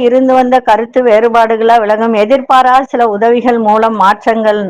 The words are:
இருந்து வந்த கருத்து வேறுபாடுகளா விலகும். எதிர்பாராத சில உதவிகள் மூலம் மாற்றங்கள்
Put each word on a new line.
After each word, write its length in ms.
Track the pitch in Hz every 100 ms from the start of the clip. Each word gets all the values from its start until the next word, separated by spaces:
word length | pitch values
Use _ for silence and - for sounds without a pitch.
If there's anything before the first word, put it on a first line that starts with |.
இருந்து 320 | 240 254 262
வந்த 220 | 254 254 254
கருத்து 400 | 247 214 233 254
வேறுபாடுகளா 720 | 247 214 233 233 226 226 226 233
விலகும். 380 | 208 214 226
எதிர்பாராத 760 | 226 214 269 262 262 254 254 269
சில 140 | 247 233
உதவிகள் 500 | 202 226 240 233 233
மூலம் 360 | 214 214 220 220
மாற்றங்கள் 640 | 190 208 - 226 214 208 196